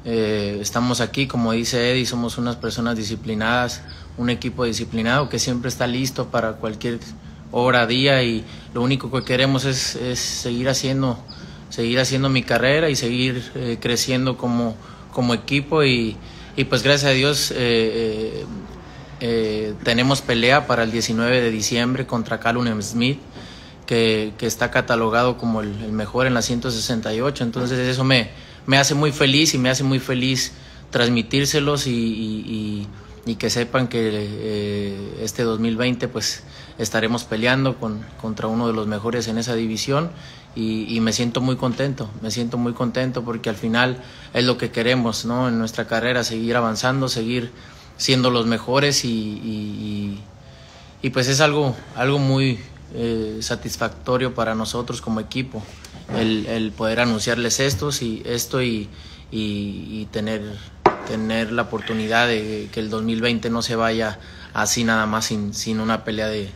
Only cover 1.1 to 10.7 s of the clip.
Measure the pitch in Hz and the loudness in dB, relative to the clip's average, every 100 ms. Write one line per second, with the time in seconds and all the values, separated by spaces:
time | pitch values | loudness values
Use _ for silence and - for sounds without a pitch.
1.1 | - 135 123 117 113 117 123 120 127 120 | 0 0 2 2 2 0 2 2 2 0
2.1 | 123 120 113 120 117 117 107 117 113 104 | -2 -2 -2 -2 -2 -4 -2 0 -2 -2
3.1 | 107 110 107 110 123 123 - - - - | -6 -4 -2 2 2 0 -4 -12 -16 -14
4.1 | - 120 120 127 127 120 107 104 113 113 | -2 -2 0 -4 -2 -2 -2 -2 0 2
5.1 | 131 143 120 - 123 123 - 123 123 131 | 2 2 0 0 0 -2 -2 0 0 -2
6.1 | - 123 120 113 107 113 107 120 117 - | -2 -2 0 -2 -2 -6 -4 -4 -4 -8
7.1 | - - - - 117 123 123 113 123 139 | -16 -16 -16 -4 2 4 6 4 4 6
8.1 | 135 120 110 - - - 120 123 135 117 | 6 4 0 -4 -14 -8 -2 2 2 0
9.1 | 127 - 127 135 135 135 127 - - 123 | -4 0 2 4 4 2 0 -2 -4 -4
10.1 | 123 - - 123 120 131 | -2 -4 -4 -4 0 0